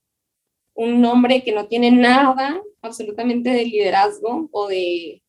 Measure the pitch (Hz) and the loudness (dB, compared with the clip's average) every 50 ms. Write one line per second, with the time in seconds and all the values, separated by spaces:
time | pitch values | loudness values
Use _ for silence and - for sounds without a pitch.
0 | _ _ _ _ _ _ _ _ _ _ _ _ _ _ - - 226 240 240 240 | _ _ _ _ _ _ _ _ _ _ _ _ _ _ -8 -6 -4 0 2 2
1 | 240 233 240 247 247 247 262 254 254 233 214 208 208 - 226 240 240 240 247 247 | 4 4 4 4 4 4 2 0 0 -2 -4 -4 -4 -4 -2 0 4 4 4 6
2 | 240 240 247 262 285 262 262 254 269 269 311 370 415 - _ _ - 233 240 - | 6 6 4 4 4 2 2 0 -2 -4 -4 -6 -10 -14 _ _ -16 -14 -12 -12
3 | - 208 208 233 233 247 240 240 233 247 254 240 233 240 220 208 202 185 175 196 | -12 -10 -8 -6 -4 -2 -2 -2 -2 -2 -2 -2 -2 -2 -2 0 0 2 2 2
4 | 202 208 208 - - 226 247 320 320 - - 208 202 202 190 185 180 175 175 170 | 2 0 -2 -4 -6 -6 -6 -6 -8 -6 -6 -6 -4 -4 -4 -4 -2 -4 -4 -6
5 | 170 156 - - _ | -6 -10 -16 -18 _